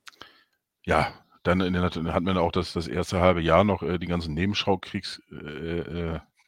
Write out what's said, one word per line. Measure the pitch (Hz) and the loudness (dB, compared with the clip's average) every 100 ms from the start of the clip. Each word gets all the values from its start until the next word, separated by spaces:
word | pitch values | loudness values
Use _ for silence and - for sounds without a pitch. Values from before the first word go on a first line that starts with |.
| - - - _ _ _ _ _ - | -20 -20 -20 _ _ _ _ _ 0
ja, | 80 76 - _ _ | 2 2 -4 _ _
dann | - 92 | 0 2
in | 92 | 2
der, | 90 | 2
Nat-, | 90 87 | 0 0
hatten | 82 87 87 | -2 0 0
wir | 92 | 2
auch | 85 | 0
das, | 95 87 | 0 -2
das | - 80 | -4 -4
erste | 69 87 92 | -4 -2 4
halbe | 90 87 | 4 4
Jahr | 82 82 | 4 6
noch, | 104 92 | 6 2
äh, | 76 87 | -2 -4
die | 85 | -2
ganzen | 87 82 | -2 -2
Nebenschaukriegs-, | 76 98 98 - 95 - 101 - - _ | -2 -2 0 0 -2 -2 -10 -10 -14 _
äh, | 73 - 73 80 85 80 85 85 | -16 -12 -10 -6 -6 -4 -6 -4
äh, | 80 - _ | -6 -10 _